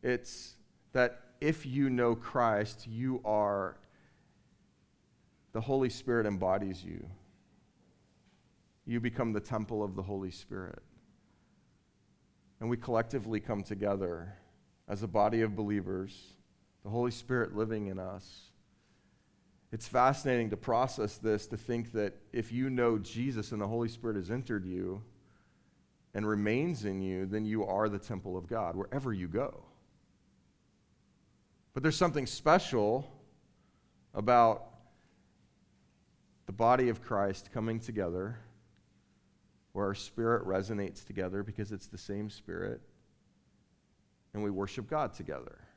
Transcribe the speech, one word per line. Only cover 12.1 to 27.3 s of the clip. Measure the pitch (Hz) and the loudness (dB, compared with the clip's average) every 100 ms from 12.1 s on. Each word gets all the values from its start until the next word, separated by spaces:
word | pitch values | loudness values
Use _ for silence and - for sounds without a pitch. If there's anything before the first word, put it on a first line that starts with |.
| _ _ _ _ _ | _ _ _ _ _
And | 113 | -2
we | 120 | -2
collectively | 120 113 117 139 107 110 | 2 0 2 -2 -2 -2
come | - 104 | 0 -4
together | 98 101 101 98 92 85 87 101 - _ _ _ - | -2 -2 0 0 -2 -4 -8 -14 -20 _ _ _ -8
as | 101 | -6
a | 104 | 0
body | 104 104 113 | 4 4 6
of | 110 | 2
believers, | 101 104 104 92 92 98 - - - _ _ _ _ | 2 0 0 0 -4 -4 -10 -20 -20 _ _ _ _
the | 101 | -6
Holy | 113 120 | -2 -2
Spirit | 117 - 127 113 | -2 -2 0 0
living | 101 110 110 101 | 0 0 0 -4
in | 95 | -6
us. | 92 95 - - - _ _ _ _ _ _ _ _ _ _ _ _ | -8 -10 -14 -20 -20 _ _ _ _ _ _ _ _ _ _ _ _
It's | 113 - | -10 -2
fascinating | 127 127 139 139 123 113 | 4 6 4 2 2 2
to | 101 | -2
process | - 117 127 - 104 - | 2 2 2 0 -4 0
this, | 110 107 - | 0 0 0
to | 107 | -8
think | - 117 117 | -4 -4 -2
that | 113 101 - - | -2 -2 -4 -8
if | 120 110 | -6 -2
you | 117 135 | -2 0
know | 127 120 110 | 4 4 4
Jesus | 101 113 127 117 101 | 0 -2 -2 -2 -4
and | 110 | -2
the | 101 | -2
Holy | 117 117 | 0 -2
Spirit | 113 117 104 | -4 -4 -2
has | 87 | -2
entered | 120 123 107 | -4 -2 -2
you, | 92 90 92 98 110 - _ _ _ _ _ _ _ _ _ | -2 -4 -4 -6 -12 -20 _ _ _ _ _ _ _ _ _
and | 98 107 | -2 0
remains | 104 104 120 165 143 | 2 2 2 0 -2
in | 104 95 | -4 -2
you, | 95 92 | -2 -2
then | 95 | -2